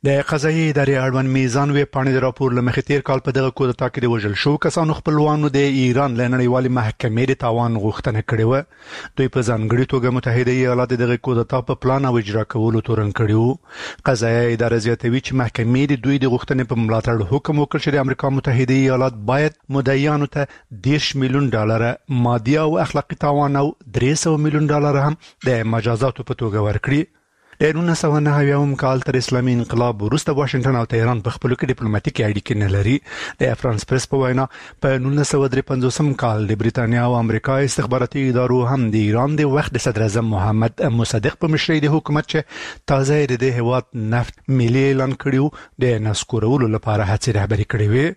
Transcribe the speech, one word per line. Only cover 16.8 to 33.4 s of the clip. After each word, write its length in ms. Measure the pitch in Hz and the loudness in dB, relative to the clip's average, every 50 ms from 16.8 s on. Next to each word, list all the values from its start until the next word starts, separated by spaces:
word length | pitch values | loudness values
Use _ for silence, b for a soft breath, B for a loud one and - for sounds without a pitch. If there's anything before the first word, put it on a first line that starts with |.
| 113 | 0
ملاتړ 500 | 110 110 110 110 120 117 113 101 87 117 | 0 0 0 0 0 0 0 0 0 -2
حکم 300 | 143 - - 156 147 147 | -2 0 0 0 0 0
وکړ 140 | - - 156 | 0 -2 -2
چې 160 | - 147 139 147 | -2 0 0 0
د 80 | 131 | 0
امریکا 260 | 135 135 - - 139 135 135 | 0 -2 -2 -2 -2 -2 -2
متحده 420 | - - 127 123 131 123 135 135 135 | 0 0 0 2 2 2 2 4 4
ایالات 340 | 131 131 127 131 131 120 110 101 104 127 | 4 2 2 0 0 -2 -4 -4 -2 0
باید 260 | 143 151 151 147 _ _ - 135 139 | 2 0 0 -2 _ _ -4 -2 0
مدعیانو 520 | 131 135 135 135 139 151 151 147 143 135 - 147 | 0 2 0 2 2 0 0 0 -2 -2 -2 -4
ته 100 | 143 B B B B B - 101 92 | -6 B B B B B -20 -6 -2
دېرش 260 | 127 147 151 - - - 139 131 | 0 0 0 0 -2 -2 -2 0
میلیون 260 | 131 127 143 143 131 117 113 | 0 2 0 0 0 0 0
ډالره 340 | 107 107 113 113 117 117 123 - _ - 139 123 120 | 0 0 0 0 0 -2 -2 -6 _ -4 -2 0 2
مادي 340 | 120 120 120 107 113 147 156 156 | 2 2 0 2 2 2 2 2
او 60 | 156 160 - 92 | 0 0 0 -2
اخلاقي 360 | - - 147 - _ 165 - - 143 | 0 -2 -4 -4 _ -8 -4 -2 0
تاوان 340 | 143 143 143 139 143 139 143 | 2 2 2 2 2 0 0
او 40 | 151 | -2
درې 560 | - _ - 123 98 127 120 131 151 151 - | -4 _ -18 -6 -2 0 2 2 0 0 0
سوه 220 | 170 156 151 151 151 | 0 2 2 2 2
میلیون 260 | 147 151 151 147 151 | 2 2 2 2 2
ډالره 320 | 147 143 147 143 139 139 151 | 2 2 2 2 2 2 0
هم 40 | 151 B B B B B - 127 | -2 B B B B B -2 0
د 180 | 127 117 110 113 113 | 0 0 0 0 0
مجازاتو 560 | 117 107 120 117 110 135 131 117 - 117 - | 0 0 0 0 2 0 -2 -2 -4 -8 -8
په 120 | 123 - 123 | -6 -4 -4
توګه 240 | 113 98 107 104 104 | -2 0 0 0 0
ورکړي. 320 | 104 107 - 123 135 147 156 _ b b b b b b b b b b | 0 -2 -2 0 0 0 0 _ b b b b b b b b b b
د 100 | 151 151 156 | 0 2 2
نولس 260 | 156 170 170 165 160 | 2 0 0 0 0
سوه 160 | - 156 147 151 147 | 2 2 2 2 2
نهه 160 | 147 143 147 | 2 4 4
اویاووم 320 | 143 139 143 143 147 143 139 131 | 4 4 4 2 2 0 0 0
کال 200 | - 131 131 131 127 | 0 0 0 0 0
تر 100 | - 127 127 | 0 -2 0
اسلامي 340 | 120 - 127 123 123 127 | 0 0 0 0 2 2
انقلاب 500 | 123 120 117 - - 117 120 120 120 101 | 2 0 0 0 0 0 0 0 0 -2
وروسته 320 | 104 107 127 151 - - 151 | -2 -2 -2 0 0 0 0
واشنګټن 420 | 135 147 135 - 135 120 135 131 123 | 0 0 0 0 0 0 2 2 0
او 100 | 113 - | 0 0
تهران 320 | - 113 113 120 123 113 | 0 0 2 2 0 0
په 140 | 98 120 - | -2 -6 -6
خپلو 200 | - - 131 123 | -2 -2 -2 0
کې 140 | - - 127 | 0 0 -2
ډیپلوماټیکې 520 | 127 - 120 110 104 104 - - - - 117 | -2 -2 -2 -2 -2 -2 -2 -4 -2 -2 -2
اړیکې 280 | 104 104 101 - - 120 104 | 0 0 -2 -2 -2 -2 0
نه 80 | 104 98 98 | 0 0 2
لري. 180 | 101 101 107 127 143 B B B B B B B B | 2 2 2 0 0 B B B B B B B B